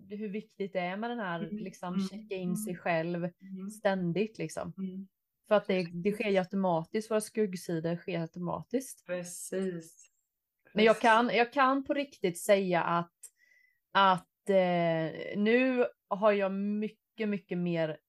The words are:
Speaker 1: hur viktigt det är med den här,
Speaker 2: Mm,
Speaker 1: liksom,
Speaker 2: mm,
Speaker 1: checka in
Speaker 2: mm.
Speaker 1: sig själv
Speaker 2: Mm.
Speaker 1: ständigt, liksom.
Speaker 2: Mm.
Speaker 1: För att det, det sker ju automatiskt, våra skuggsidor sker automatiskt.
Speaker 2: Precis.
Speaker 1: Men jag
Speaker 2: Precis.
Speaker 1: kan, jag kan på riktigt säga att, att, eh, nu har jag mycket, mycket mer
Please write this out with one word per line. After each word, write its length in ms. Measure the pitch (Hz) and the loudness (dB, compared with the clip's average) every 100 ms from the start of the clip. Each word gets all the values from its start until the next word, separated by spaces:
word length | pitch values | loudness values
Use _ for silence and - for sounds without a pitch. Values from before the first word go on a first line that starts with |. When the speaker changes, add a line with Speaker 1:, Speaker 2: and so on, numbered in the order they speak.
| 190 | -14
Speaker 1:
hur 200 | 208 214 | -10 -8
viktigt 440 | 208 - - 196 | -8 -10 -10 -8
det 60 | 185 | -4
är 180 | 175 196 | -4 -4
med 120 | 233 | -6
den 100 | 240 | -6
här, 200 | 190 170 | -6 -6
Speaker 2:
Mm, 180 | - 214 | -6 -8
Speaker 1:
liksom, 360 | 185 - 180 | -10 -10 -6
Speaker 2:
mm, 140 | 185 190 | -4 -4
Speaker 1:
checka 280 | 208 - 190 | -6 -10 -6
in 80 | |
Speaker 2:
mm. 120 | 180 180 | -4 -4
Speaker 1:
sig 200 | 214 175 | -6 -6
själv 420 | 185 165 165 175 | -2 -2 -2 -4
Speaker 2:
Mm. 460 | 175 - 190 190 190 | -6 -8 -16 -14 -14
Speaker 1:
ständigt, 680 | 220 202 190 175 170 214 - | -4 -2 -2 -2 -2 -4 -6
liksom. 360 | 160 - 175 175 | -8 -8 -10 -8
Speaker 2:
Mm. 300 | 190 190 190 _ _ _ - | -10 -10 -14 _ _ _ 0
Speaker 1:
För 80 | 208 | 0
att 120 | 202 | 2
det, 160 | 185 175 | -2 -2
det 180 | 175 190 | -4 -4
sker 180 | 208 220 | -2 0
ju 80 | 190 | 0
automatiskt, 720 | 180 196 190 165 165 214 214 | 0 0 0 0 -2 -6 -2
våra 100 | 214 | -2
skuggsidor 760 | 214 226 214 180 - 165 165 170 | -2 -2 -2 -4 -6 -4 -2 -4
sker 240 | - 170 | -4 -4
automatiskt. 840 | 165 180 175 170 - 254 269 - - | -4 -6 -6 -6 -4 -6 -6 -12 -10
Speaker 2:
Precis. 1040 | 180 175 - - 185 190 170 160 - _ _ _ _ _ _ _ | -8 -8 -12 -8 -4 -4 -6 -12 -20 _ _ _ _ _ _ _
Speaker 1:
Men 120 | 202 220 | 4 6
jag 100 | 214 | 6
Speaker 2:
Precis. 60 | 240 | 6
Speaker 1:
kan, 200 | 220 240 | 6 6
jag 200 | 196 240 | 2 2
kan 300 | 285 262 277 | 4 4 2
på 100 | 269 | 0
riktigt 460 | 285 277 - 190 175 | -2 -4 -4 -4 0
säga 440 | - 196 185 170 | 2 4 4 0
att, 280 | - 170 170 _ - _ _ _ _ _ _ | 2 0 -2 _ -20 _ _ _ _ _ _
att, 580 | 190 196 180 - _ - | 4 6 4 -2 _ 2
eh, 880 | 190 180 175 170 165 160 - - 202 | 4 4 4 2 2 -2 -4 -6 0
nu 480 | 208 247 262 247 240 - - | 4 4 4 2 0 -4 -8
har 220 | 196 214 | 2 4
jag 200 | 202 190 | 4 2
mycket, 800 | 196 202 208 214 - _ - 214 | -2 -4 -4 -6 -8 _ -6 -4
mycket 280 | 202 - 180 | -4 -4 -4
mer 400 | 175 165 156 - | -2 0 -2 -4